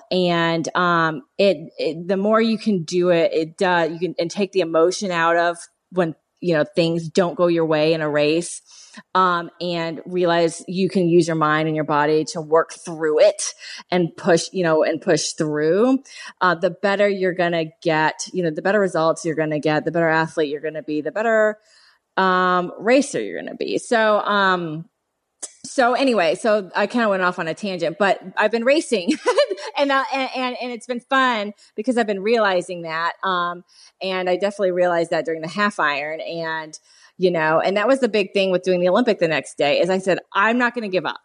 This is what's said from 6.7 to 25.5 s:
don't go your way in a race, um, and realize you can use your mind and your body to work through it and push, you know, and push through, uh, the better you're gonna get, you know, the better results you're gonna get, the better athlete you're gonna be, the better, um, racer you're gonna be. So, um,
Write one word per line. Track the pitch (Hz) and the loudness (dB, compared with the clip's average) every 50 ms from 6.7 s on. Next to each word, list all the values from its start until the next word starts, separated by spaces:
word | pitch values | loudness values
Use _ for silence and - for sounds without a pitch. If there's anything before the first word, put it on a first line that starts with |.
| - - 165 165 165 170 165 156 | 0 0 0 0 0 -2 -4 -2
don't | - - 185 175 156 | 0 0 0 0 0
go | 170 180 | 0 0
your | 175 170 165 165 | 2 2 2 2
way | 156 156 151 151 160 165 | 2 2 2 2 2 2
in | 160 156 | 0 0
a | 151 | 0
race, | 147 147 147 147 156 165 175 - - - - _ - - - - - - - _ - | 0 2 2 2 2 0 -2 -4 -8 -16 -18 _ -20 -20 -20 -20 -20 -20 -12 _ 0
um, | 185 185 180 175 170 170 165 - - | 2 4 4 2 0 -2 -6 -10 -10
and | 170 180 175 170 165 165 160 - - | -6 -6 -4 -4 -4 -4 -6 -8 -10
realize | - 180 180 180 170 175 170 170 165 160 - - - | -6 -2 0 2 2 4 4 2 2 0 -4 -10 -8
you | 185 180 196 175 | -2 0 0 0
can | - 202 180 170 | 2 2 2 4
use | 165 175 165 | 6 4 4
your | 165 165 | 4 2
mind | 160 156 151 151 156 160 160 | 0 2 2 2 2 0 0
and | 156 | -2
your | 156 151 | -2 -2
body | 156 156 143 147 156 156 156 156 | 0 2 2 2 4 2 2 0
to | - - 175 156 | -2 -6 -8 -2
work | 151 156 165 156 - - | 2 2 2 2 2 -4
through | - - - 170 156 160 156 151 156 | -14 -14 -12 -8 -4 -2 0 4 4
it | - 622 605 - - - - - - - - - - _ | 4 4 4 2 -4 -10 -10 -12 -16 -18 -16 -18 -8 _
and | 175 185 175 156 - - | 0 0 0 0 -4 -4
push, | - 196 175 165 - - - | 0 2 2 2 2 -2 -4
you | 190 180 | -2 0
know, | 165 160 156 - | 2 2 2 2
and | - 165 156 | 2 0 -2
push | - 202 165 147 - - - | 0 0 0 0 0 -2 -6
through, | - 165 151 151 151 151 156 165 196 226 254 262 262 - - - - - - - - 185 | -4 -4 -4 -2 0 0 2 2 4 4 2 2 0 -2 -6 -20 -20 -18 -18 -6 0 0
uh, | 180 170 | 2 2
the | 165 175 180 | 2 0 -2
better | 170 - - 202 196 196 208 202 | -2 -2 -2 0 0 2 2 0
you're | 196 196 185 185 170 | 0 0 -2 -2 0
gonna | 180 175 170 170 165 165 156 - _ | 0 0 0 0 -2 -2 -4 -8 _
get, | - 170 156 156 156 151 - - - - - | -2 0 2 2 2 2 0 -2 -8 -8 -6
you | 180 175 | -4 -2
know, | 165 | -2
the | 156 160 | -2 -2
better | 165 190 196 214 | -2 0 2 2
results | 196 185 - 165 160 165 156 - - | 2 0 0 2 2 2 0 0 -2
you're | 170 156 | -4 -2
gonna | 156 156 156 151 151 | -2 -2 -2 -2 -2
get, | 131 156 151 151 - | 0 0 0 0 0
the | 160 | -2
better | 156 170 170 160 | 0 0 2 2
athlete | 160 160 160 165 - 175 160 143 | 2 2 0 0 -2 -2 -4 -2
you're | 143 147 | -4 -6
gonna | 143 156 151 156 147 | -8 -8 -8 -8 -8
be, | - 151 151 | -6 -6 -4
the | 139 151 | -4 -4
better, | 143 202 220 233 220 220 214 214 208 214 _ _ _ _ _ _ _ _ _ _ _ | -4 -2 0 0 2 2 2 2 0 -4 _ _ _ _ _ _ _ _ _ _ _
um, | - 190 190 185 180 185 180 180 180 180 180 - - | 0 2 2 2 2 2 2 2 0 0 -2 -6 -6
racer | - 208 247 294 254 - - 147 | 0 2 2 2 2 0 -2 -6
you're | 110 95 82 78 | -6 -6 -6 -8
gonna | 82 - - | -10 -10 -8
be. | - 69 - - - | -8 -6 -4 -4 -4
So, | - - 247 226 220 214 214 202 | -4 -2 0 2 2 2 2 2
um, | - - 208 202 196 190 185 180 175 160 151 160 165 - _ _ _ _ _ _ _ _ _ _ - - | 0 0 0 2 2 2 2 0 -2 -4 -6 -8 -10 -14 _ _ _ _ _ _ _ _ _ _ -18 -18